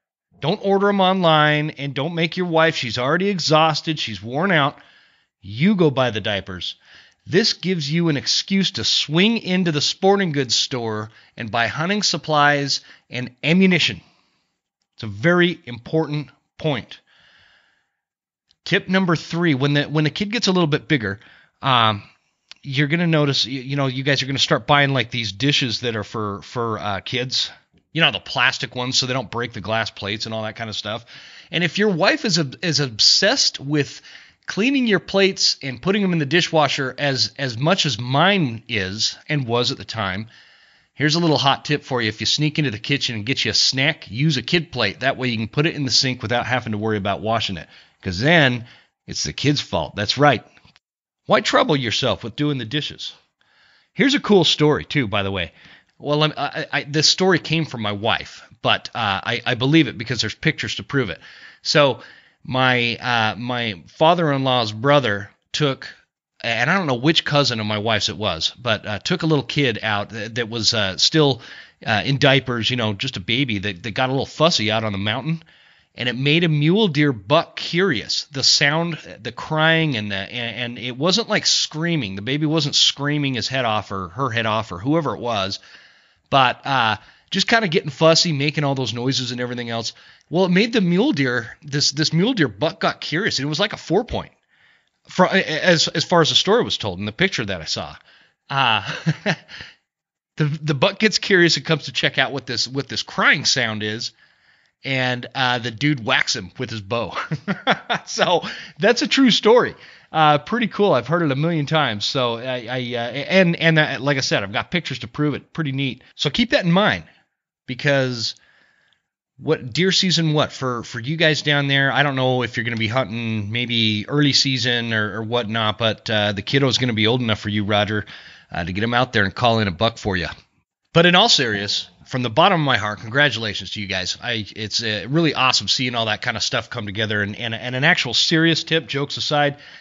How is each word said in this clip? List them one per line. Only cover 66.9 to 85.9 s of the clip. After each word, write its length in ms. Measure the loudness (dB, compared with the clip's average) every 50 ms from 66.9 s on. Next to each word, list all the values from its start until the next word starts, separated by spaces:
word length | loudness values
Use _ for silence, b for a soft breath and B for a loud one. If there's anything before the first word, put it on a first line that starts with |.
| -2
which 320 | 0 2 2 2 2 0
cousin 340 | 0 2 2 2 2 0 -2
of 60 | -2
my 140 | -2 -2 -2
wife's 280 | 0 0 0 0 0
it 80 | -4 -4
was, 380 | -4 -2 -2 -2 -2 -2 -4 -4
but, 280 | -4 -2 -2 -2 -2 -4
uh, 140 | -6 -8 -6
took 240 | -4 -4 -2 0 0
a 20 |
little 180 | 2 2 0 0
kid 360 | -2 -2 0 0 0 -2 -2
out 300 | -2 -2 -2 -2 -4 -6
that, 240 | -10 -10 -10 -8 -6
that 120 | -6 -6
was, 260 | -4 -4 -4 -2 0 0
uh, 220 | 0 0 -2 0
still, 460 | 0 0 2 4 4 4 4 2 0 B B B B B B B B -4
uh, 180 | -2 0 0 0
in 140 | 0 0 2
diapers, 500 | 4 4 4 4 2 -2 -4 -4 -4 -2
you 80 | -2
know, 160 | -2 -2 -2 -2
just 240 | -4 -6 -6 -8
a 20 | -6
baby 380 | -4 -2 -2 -2 0 -2 -2
that, 260 | -4 -4 -6 -8 -8 -10
that 80 | -8
got 160 | -4 -2 -2
a 60 | -2 -2
little 120 | -2 -4
fussy 460 | -4 0 2 2 2 2 2 0 0
out 140 | 0 0 -2
on 80 | -2 -4
the 40 |
mountain, 460 | -2 -2 -2 -4 -4 -4 -4 -6 -6 -8 b b b b b b b b b b
and 100 | -6 -4
it 80 | -4 -2
made 280 | 0 0 2 2 2 2
a 40 |
mule 400 | 2 2 2 4 4 4 4 2
deer 240 | 2 2 2 2 2
buck 440 | 0 -2 -2 0 2 2 0 -2 -8
curious. 720 | -10 -8 -4 -2 0 0 2 0 -2 -4 -6 -6 -6 -8
The 180 | -8 -4 0 2
sound, 560 | 2 4 4 2 2 2 0 0 -2 -6 -8 -12 -16 -16 -12
the 120 | -12 -12
crying, 640 | -10 -10 -8 -4 0 2 4 4 4 4 2 2 0
and 140 | -2 -2 -4
the, 40 | -4
and, 600 | -6 -6 -6 -8 -8 -8 -8 -6 -8 -8 -8 -8
and 0 |
it 180 | -8 -8 -8 -4
wasn't, 320 | -2 0 2 2 0 0
like, 200 | 0 -2 0 0
screaming. 680 | 0 0 0 -2 -4 -4 -4 -2 -2 0 -2 -2 -4 -6
The 60 | -6
baby 240 | -4 -4 -2 0 0
wasn't 300 | 0 2 0 0 0 2
screaming 580 | 2 2 2 0 -2 -2 -2 0 0 0 -2 -2
his 140 | -2 -4
head 180 | -4 -2 -2 0
off 260 | 0 0 -2 -2 -4
or 180 | -6 -8 -8 -8
her 200 | -6 -4 -4 -2
head 160 | -2 -2 0
off 260 | 0 0 -2 -2 -4
or 60 | -8
whoever 380 | -6 -2 0 0 0 0 -2 -4
it 40 | -4
was, 380 | -4 -4 -2 -2 -2 -4 -6 -8 B B B B B B